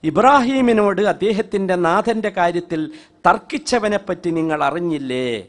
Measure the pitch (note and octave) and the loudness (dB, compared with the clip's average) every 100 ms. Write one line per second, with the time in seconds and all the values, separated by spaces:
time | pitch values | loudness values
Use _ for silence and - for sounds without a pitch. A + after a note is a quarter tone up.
0 | D#3 D3 A#3 C#4+ A#3+ C4+ B3 A3 G#3 F#3 | -2 2 6 6 4 2 2 4 2 2
1 | G#3 E3+ G3 G#3 A3 G3+ G3 F3+ E3+ F3+ | 0 0 -2 -2 -2 -4 -2 0 2 2
2 | G#3+ A3 G#3 G3 F3 F3 F3 E3 D#3 - | 0 -2 -4 0 0 0 -4 -6 -6 -10
3 | - _ F3+ D#3+ - D#4 - B3 G#3+ G#3 | -20 _ 2 2 0 -10 -2 -2 0 -2
4 | G3 F3 F3+ E3 D#3+ D3+ C#3+ D#3 F3 D3+ | -4 -6 -4 -2 -2 0 -2 -2 -4 -4
5 | C3+ B2+ B2+ A2+ | -4 -4 -4 -4